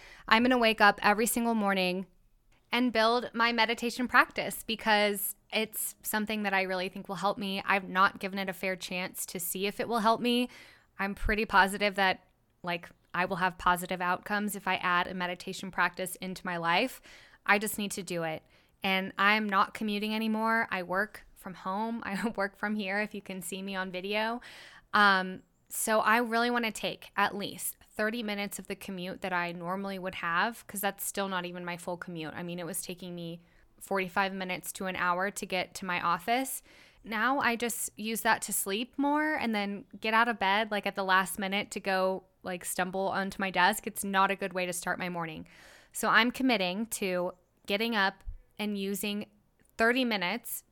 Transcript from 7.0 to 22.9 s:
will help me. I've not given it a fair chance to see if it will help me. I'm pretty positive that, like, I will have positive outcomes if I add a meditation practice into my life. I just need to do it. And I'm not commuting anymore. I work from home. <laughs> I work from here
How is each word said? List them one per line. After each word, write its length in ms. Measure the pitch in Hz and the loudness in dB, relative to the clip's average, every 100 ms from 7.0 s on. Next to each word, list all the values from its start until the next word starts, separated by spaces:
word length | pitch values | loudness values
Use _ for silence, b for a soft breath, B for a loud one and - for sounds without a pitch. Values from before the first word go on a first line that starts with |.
| 180 | -10
will 60 | 185 | -2
help 220 | 202 - | 0 0
me. 240 | 190 196 - | -2 -2 0
I've 240 | 196 180 | 0 2
not 300 | 185 202 - | 4 4 2
given 200 | 196 196 | -6 -4
it 80 | 190 | -4
a 60 | |
fair 220 | 180 190 180 | -4 -4 -4
chance 480 | - 180 185 - - | -6 -6 -6 -8 -8
to 140 | 185 | -6
see 280 | - 185 202 | -6 -2 -4
if 120 | 202 | -4
it 100 | 240 | -2
will 100 | 233 | 2
help 220 | 214 226 | 2 2
me. 280 | 240 240 247 B B B B - | 2 2 0 B B B B -6
I'm 160 | 196 | -6
pretty 320 | 202 - 214 220 | -2 0 0 4
positive 500 | 196 190 202 202 196 | 4 4 4 0 2
that, 260 | 190 - _ _ _ _ | 2 2 _ _ _ _
like, 260 | 175 175 - _ _ | -6 -6 -6 _ _
I 120 | 175 185 | -2 0
will 100 | 180 | 0
have 220 | 185 175 | -2 2
positive 440 | 185 175 180 185 | 2 2 0 -2
outcomes 540 | 180 185 - 208 208 196 | 0 -2 -2 -2 -2 -4
if 140 | 190 | -2
I 60 | 185 | 0
add 320 | 180 175 185 | 2 2 0
a 60 | |
meditation 560 | 185 175 180 - 185 190 | -2 -4 -6 -8 -10 -6
practice 460 | 185 180 175 185 - | 0 0 0 -8 -8
into 240 | 185 180 185 | -10 -8 -6
my 100 | 175 | -2
life. 460 | 165 180 262 - B B B B - | 2 2 2 -4 B B B B 2
I 140 | 208 | 2
just 180 | 214 - | 2 -4
need 140 | 202 | -6
to 120 | - | -6
do 200 | 175 170 | -6 -4
it. 180 | 160 156 _ b b b | -4 -6 _ b b b
And 280 | 196 190 190 - | 0 0 0 2
I'm 320 | 202 214 214 | 4 4 4
not 240 | 196 - | 2 2
commuting 420 | - 214 208 214 214 | 0 -2 -2 -2 -2
anymore. 540 | 220 214 226 226 226 | 0 0 2 0 0
I 120 | 190 | -4
work 420 | 175 185 214 - - - | -2 -2 -2 -6 -20 -16
from 180 | 196 | -14
home. 480 | 175 190 196 226 233 | -10 -6 -4 -4 -4
<laughs> 20 | - | -6
I 240 | 196 214 214 | -4 -2 -2
work 200 | 202 - | -4 -2
from 180 | 208 214 | -4 -2
here 260 | 190 | -2